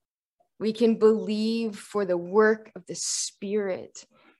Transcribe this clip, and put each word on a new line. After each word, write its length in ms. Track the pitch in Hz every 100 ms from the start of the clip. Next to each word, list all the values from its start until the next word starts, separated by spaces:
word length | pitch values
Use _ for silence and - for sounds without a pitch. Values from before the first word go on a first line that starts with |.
| _ _ _ _ _ -
We 140 | 214
can 260 | 220 226 226
believe 800 | 220 220 190 214 220 226 226 202
for 260 | - 208
the 120 | 196 180
work 540 | 175 202 214 220 220
of 120 | 190 -
the 80 |
Spirit 1120 | 175 - - - - 202 208 196 180 - - - _ _